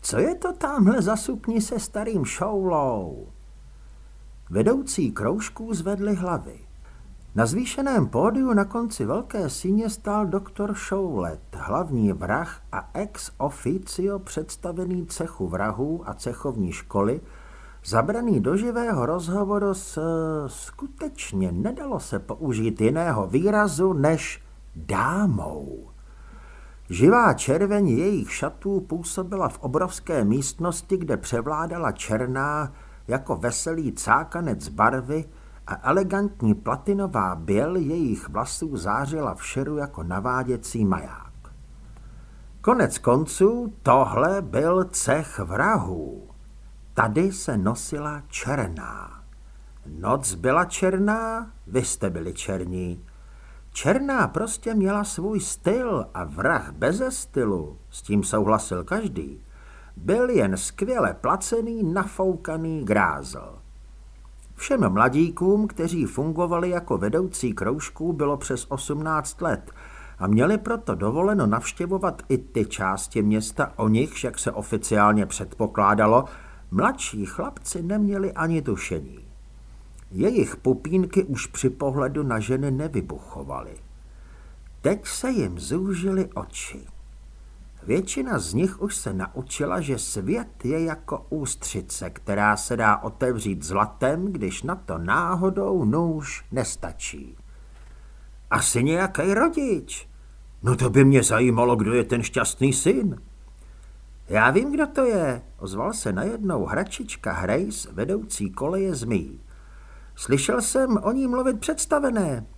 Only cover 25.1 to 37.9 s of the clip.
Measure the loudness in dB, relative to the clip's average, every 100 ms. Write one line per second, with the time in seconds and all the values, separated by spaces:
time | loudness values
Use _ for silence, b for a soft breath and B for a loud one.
25.1 | 2 2 2 -2 -8 -10 -12 -16 -20 B
26.1 | B B B B B B B B 4 8
27.1 | 8 6 4 2 2 4 4 4 4 4
28.1 | 0 -2 -4 -6 -4 -2 -2 -2 -6 -4
29.1 | -6 -4 -2 -2 -2 -2 0 0 -4 -2
30.1 | 2 4 2 0 -2 -2 -2 -2 -2 0
31.1 | -2 0 -2 0 -2 -2 -2 -2 -4 -2
32.1 | -2 0 0 0 0 -4 B B B B
33.1 | -4 -2 -2 -2 -2 -4 -2 -4 -4 2
34.1 | 2 2 -4 -4 -4 -6 4 4 4 -2
35.1 | -4 -4 B B B -10 -4 2 2 2
36.1 | 0 -2 0 2 2 0 -4 0 0 0
37.1 | 0 0 -2 0 2 2 0 0